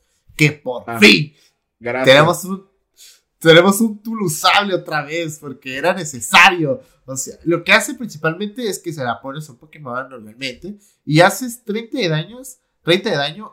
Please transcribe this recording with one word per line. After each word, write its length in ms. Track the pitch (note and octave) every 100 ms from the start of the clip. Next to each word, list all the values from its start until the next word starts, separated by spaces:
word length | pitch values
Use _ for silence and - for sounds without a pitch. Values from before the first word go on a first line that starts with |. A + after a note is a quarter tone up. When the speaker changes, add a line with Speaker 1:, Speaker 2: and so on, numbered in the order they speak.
| _ _ _ -
Speaker 1:
que 140 | D3+
por 300 | D3+ B2+ A#2+ A2+
Speaker 2:
Ah, 100 | A#2
Speaker 1:
fin 360 | G#3 G3+ D3+ _ _ _ _ _
Speaker 2:
gracias. 280 | A#2 B2 C3 C#3
Speaker 1:
tenemos 280 | D#3 D#3+
un, 220 | F3+ F#3+ - _ _ _ - _ _ _
tenemos 420 | E3 D#3+ F#3 G3+
un 220 | A3+ G#3
Tulu 260 | A3+ A3+ F#3
Sable 460 | D3+ F#3 F#3 G3+
otra 300 | F3 D#3+ D3+
vez, 340 | C#3+ E3 D#3+ D#3
porque 380 | D3 - C3 C3
era 180 | E3
necesario. 840 | F#3 D3+ A#2+ - F#3 F#3 F3+ D3+ B2+ - _ -
O 100 | C3
sea, 200 | - -
lo 180 | D#3 E3+
que 100 | -
hace 220 | G#3+ G#3+
principalmente 760 | - G#3+ D3+ D#3+ E3 G#3 G#3 A3+
es 120 | F3
que 120 | E3+
se 120 | D3
la 160 | B2 A2+
pones 280 | C3+ C#3+ D3+
a 40 |
un 60 | A#2+
Pokémon 500 | D#3 D#3 C#3 B2 C3+
normalmente, 680 | B2+ G#2+ A2+ C3 A#2 F3 G#3 _ _
y 160 | - D3+
haces 420 | F#3 G3 B3+ -
treinta 340 | - G#3+ A#3 C#4
de 100 | F3+
daños, 480 | D#3 D#3+ B3 C4+ - _ _
treinta 280 | - F#3 A3+
de 60 | D3+
daño 360 | C#3+ F3 G#3+